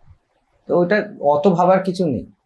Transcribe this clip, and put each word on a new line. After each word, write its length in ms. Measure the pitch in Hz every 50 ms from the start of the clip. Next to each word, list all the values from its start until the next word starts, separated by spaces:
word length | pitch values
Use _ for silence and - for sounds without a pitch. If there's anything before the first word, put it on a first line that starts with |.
| _ - - _ _ _ _ _ _ _ _ _ _ -
তো 120 | - 170
ওটা 300 | 175 175 208 208 - - - -
অত 280 | - 143 147 147 - 208
ভাবার 360 | 175 165 180 180 190 185 185
কিছু 220 | 196 180 - 185
নেই 200 | 160 127 104 - - - _ _